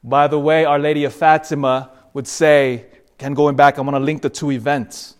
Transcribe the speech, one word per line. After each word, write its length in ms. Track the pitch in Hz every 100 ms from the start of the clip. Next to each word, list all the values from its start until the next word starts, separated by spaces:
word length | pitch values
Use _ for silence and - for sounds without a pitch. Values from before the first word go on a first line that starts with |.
By 260 | 120 139 147
the 120 | 151
way, 240 | 147 160
Our 160 | 156 143
Lady 240 | 147 151
of 100 | 139
Fatima 760 | - 160 156 - 143 135 131 131 _ _
would 120 | 139 127
say, 600 | - 160 147 135 120 - _ _ _
again, 140 | 139
going 240 | 143 147 139
back, 200 | 143 139
I 40 |
want 140 | 139 139
to 40 |
link 220 | 135 156
the 80 | 143
two 220 | - 147
events. 640 | 131 120 143 110 - - _